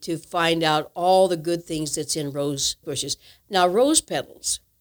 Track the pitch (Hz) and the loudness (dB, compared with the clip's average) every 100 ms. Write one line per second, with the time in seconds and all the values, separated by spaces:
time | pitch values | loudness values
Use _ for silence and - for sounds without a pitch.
0 | - 165 - 180 165 165 160 151 151 - | -8 -8 -6 -2 0 2 2 0 -2 -2
1 | 175 190 190 170 156 170 - 160 151 160 | 4 6 4 2 -2 -4 -4 -6 -4 -6
2 | 143 160 143 143 143 139 - - - 139 | -4 -4 -4 -4 -4 -2 -4 -6 -8 -8
3 | 139 - _ _ - 190 180 196 277 311 | -6 -8 _ _ -4 2 4 4 4 2
4 | - 151 - - - - _ _ | 0 -4 -6 -10 -8 -8 _ _